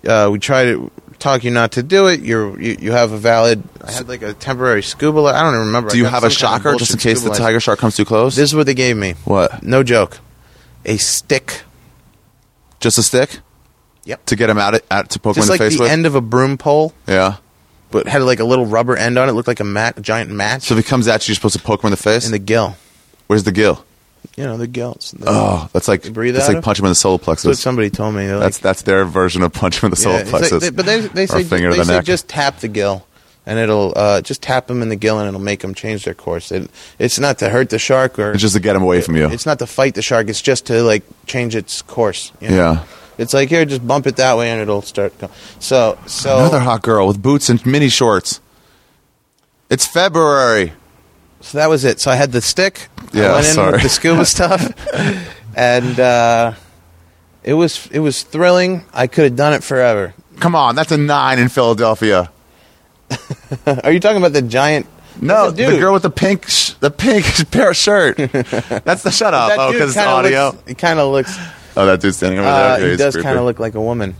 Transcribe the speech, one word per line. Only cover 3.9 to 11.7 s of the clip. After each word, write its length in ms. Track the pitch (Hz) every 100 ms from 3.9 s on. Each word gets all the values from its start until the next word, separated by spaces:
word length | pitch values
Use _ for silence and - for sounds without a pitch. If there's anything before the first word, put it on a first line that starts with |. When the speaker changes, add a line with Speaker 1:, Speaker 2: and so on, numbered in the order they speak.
Speaker 1:
had, 160 | 120 123
like, 140 | 123
a 100 | 107
temporary 480 | 104 - 127 127 107
scuba 360 | 98 - 147 151
li-, 100 | 147
I 100 | 131
don't 120 | 160
even 120 | 123 110
remember. 240 | 117 113
Speaker 2:
Do 60 | 110
Speaker 1:
I 20 |
Speaker 2:
you 60 |
Speaker 1:
got 80 | 117
Speaker 2:
have 100 | 120
a 60 | 117
Speaker 1:
some 180 | - 117
kind 80 | 113
of 60 | 151
Speaker 2:
shocker 60 | 123
just 120 | 120
in 40 | 110
Speaker 1:
bullshit 60 |
Speaker 2:
case 160 | 120 117
the 40 | 117
Speaker 1:
scuba 100 | 104
Speaker 2:
tiger 80 | 113
Speaker 1:
license. 80 | 113
Speaker 2:
shark 140 | 117 104
comes 160 | 113 -
too 80 |
close? 300 | 104 110 127 123
Speaker 1:
This 140 | 143
is 60 | 151
what 100 | 135
they 80 |
gave 220 | 131 127 113
me. 180 | 98 87
Speaker 2:
What? 380 | - 98 87 -
Speaker 1:
No 200 | - 131
joke. 340 | 123 120 92 - - _ _ _ _ -
A 120 | - 107
stick. 680 | - - - 135 - - -